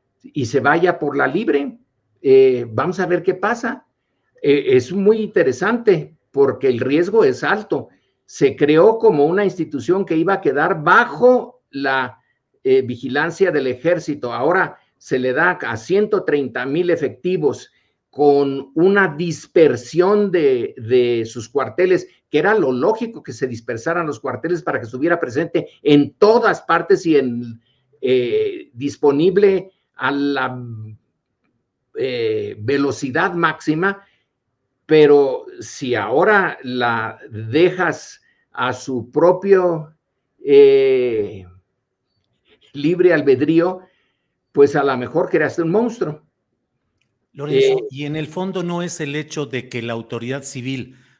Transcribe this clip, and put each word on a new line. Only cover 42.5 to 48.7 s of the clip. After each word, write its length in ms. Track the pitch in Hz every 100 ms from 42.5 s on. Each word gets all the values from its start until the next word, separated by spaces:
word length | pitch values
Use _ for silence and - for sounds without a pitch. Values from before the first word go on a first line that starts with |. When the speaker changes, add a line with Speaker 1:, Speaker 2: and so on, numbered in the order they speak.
| _ _
Speaker 1:
libre 400 | 143 147 175 180
albedrío, 680 | 160 143 123 151 165 175 185 - _ _ _ _ _ _
pues 240 | - 143 147
a 80 |
lo 140 | 139 123
mejor 320 | 123 151 180
creaste 320 | 165 147 -
un 100 | 165
monstruo. 500 | 202 240 - 156 - _ _ _ _ _ _ _ _ _ _ _
Speaker 2:
Lorenzo, 480 | - 147 131 135 131
Speaker 1:
Eh, 80 | 107
Speaker 2:
¿y 160 | 131 147
en 100 | 156
el 120 | 151
fondo 360 | 185 190 185
no 180 | 175